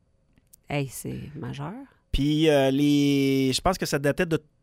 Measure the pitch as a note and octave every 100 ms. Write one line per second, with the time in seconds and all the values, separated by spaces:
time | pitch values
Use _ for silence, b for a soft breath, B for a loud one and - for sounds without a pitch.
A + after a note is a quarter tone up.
0 | _ _ _ _ _ _ - C#3+ C3+ -
1 | C3 B2+ B2+ C3+ B2 C3+ D3 A#3+ C#4 _
2 | _ - D3 D3+ D#3+ C#3+ C3+ C#3 D3 D3
3 | C#3+ C#3 C3+ C3+ C3+ B2+ F3 F#3+ E3 D3
4 | C#3+ C#3 F3+ D#3 - _